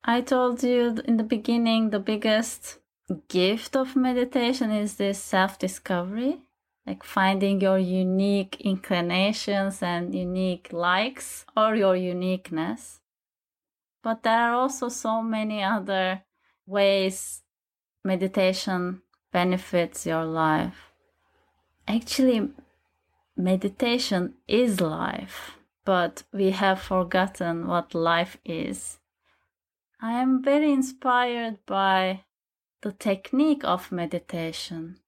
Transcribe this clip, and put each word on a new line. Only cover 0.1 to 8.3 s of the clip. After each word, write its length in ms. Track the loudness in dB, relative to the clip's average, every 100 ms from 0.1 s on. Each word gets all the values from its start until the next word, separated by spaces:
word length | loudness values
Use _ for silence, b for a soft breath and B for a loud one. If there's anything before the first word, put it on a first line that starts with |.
| 0
told 400 | 2 2 2 2
you 360 | 2 2 2 0 0
in 120 | 0
the 60 |
beginning, 640 | 2 -2 0 0 2 2 2
the 100 | -2
biggest 760 | -2 0 2 2 0 -8 -16 -20 _ _ -8 -8 _
gift 480 | 2 2 2 -2 -2
of 200 | 0 2
meditation 760 | 2 2 0 0 0 0 0
is 280 | 0 -2 -2
this 200 | -2 -2
self-discovery, 1200 | 0 2 2 0 -6 -6 -4 -2 -2 -2 -2 -4 _ _ _ _ -12
like 180 | -12
finding 560 | -4 0 2 2 2 2
your 200 | 4 2
unique 840 | 2 2 2 2 2